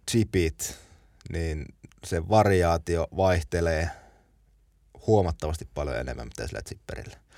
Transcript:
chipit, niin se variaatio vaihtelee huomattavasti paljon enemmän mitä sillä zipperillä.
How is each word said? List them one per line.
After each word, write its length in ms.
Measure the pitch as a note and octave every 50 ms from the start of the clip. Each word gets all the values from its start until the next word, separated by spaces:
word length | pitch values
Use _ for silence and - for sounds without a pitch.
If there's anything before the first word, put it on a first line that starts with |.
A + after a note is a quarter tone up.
| _ -
chipit, 640 | - A#2 G#2+ - - F#2+ E2+ D#2+ - - - - - - - _ - _ _ _ _ _ _ -
niin 360 | E2 E2+ E2 D#2+ D#2 D2+ C#2+ - - _ - - - _ -
se 220 | - - E2+ E2 E2+
variaatio 800 | G#2+ A2 G#2 G2+ G2 F2+ F2 E2+ F2+ F2 - - E2+ E2 D#2+ - -
vaihtelee 760 | F2 F#2+ F#2+ F2+ F2 - - - F2 E2+ E2 D#2+ D#2 E2+ - - - - - _ _ _ _ _ _ _ _ _ _ _ _ _ _ _ _ _ - -
huomattavasti 600 | - A2 G#2 F#2 E2+ E2 - - D2+ D#2 - - - -
paljon 220 | D2+ D2 C#2+ B1+
enemmän 320 | A#1 B1+ B1 A#1+ - - -
mitä 180 | - - -
sillä 160 | - - - - -
zipperillä. 480 | - G2+ _ - - - F#2+ - - - _ _ _